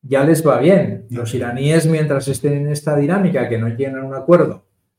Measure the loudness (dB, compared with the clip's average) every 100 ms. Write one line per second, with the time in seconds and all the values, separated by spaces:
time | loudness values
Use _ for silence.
0 | -2 0 2 2 2 2 4 4 2 -6
1 | -10 -8 -6 -6 -6 -4 0 2 2 0
2 | 0 -2 -2 -4 -2 -2 -4 -4 -2 0
3 | 0 2 2 0 -2 -2 -4 -4 -6 -6
4 | -8 -8 2 4 4 -4 _ _ _